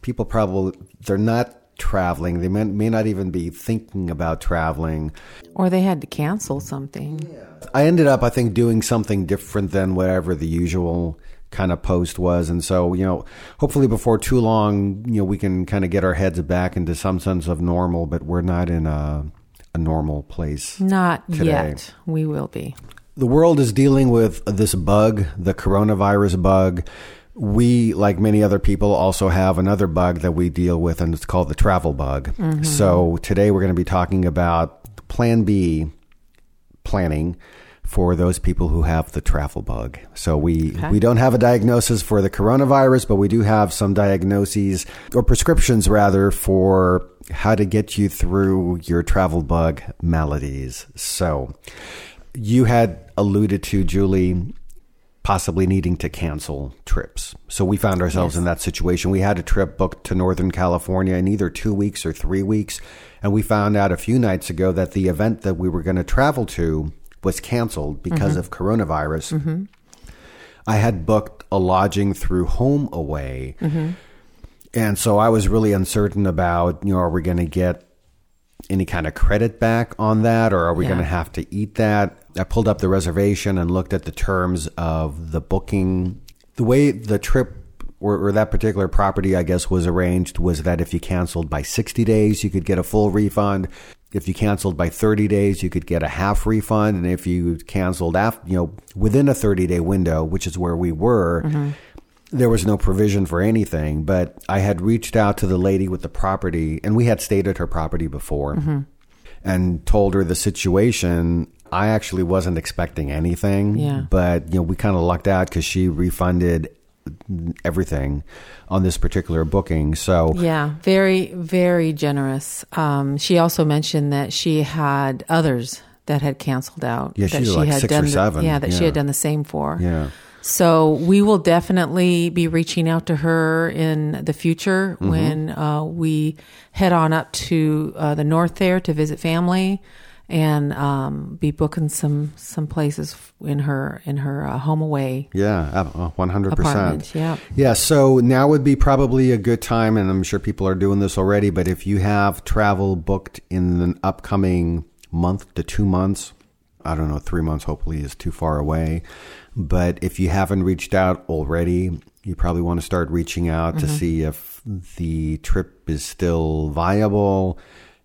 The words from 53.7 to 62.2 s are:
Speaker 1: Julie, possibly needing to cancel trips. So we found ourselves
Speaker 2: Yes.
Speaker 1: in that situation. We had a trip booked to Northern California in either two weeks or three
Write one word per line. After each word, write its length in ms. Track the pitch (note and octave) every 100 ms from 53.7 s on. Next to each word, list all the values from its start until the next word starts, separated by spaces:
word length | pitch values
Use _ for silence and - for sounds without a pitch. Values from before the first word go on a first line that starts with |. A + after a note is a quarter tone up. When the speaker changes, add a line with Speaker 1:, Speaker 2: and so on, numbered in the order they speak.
| G2+
Speaker 1:
Julie, 680 | F2+ F#2+ G2 F#2+ F2+ F2+ F2+ - - - _ _ _ _
possibly 440 | - G3 - F2 F#2
needing 300 | F#2+ F2 F2
to 100 | D#2
cancel 680 | - E2 D2+ - C#2+ C2+ - -
trips. 480 | - - - - - -
So 160 | -
we 120 | F#2+ G2+
found 260 | G#2+ F#2
ourselves 320 | F2+ F#2 F2
Speaker 2:
Yes. 40 | D#2+
Speaker 1:
in 60 |
that 160 | F2 E2
situation. 500 | - - E2+ F2 F#2
We 80 | F#2+
had 180 | G2 F#2
a 40 |
trip 340 | D#2+ - F#2 -
booked 260 | F#2 - -
to 60 |
Northern 360 | F#2 F#2 F#2 G2
California 640 | F2 F2+ F2 - F#2 F#2+
in 140 | F2+ F#2
either 220 | G2+ F#2
two 220 | - A2
weeks 300 | G2+ G2+ -
or 80 | E2
three 300 | D#2+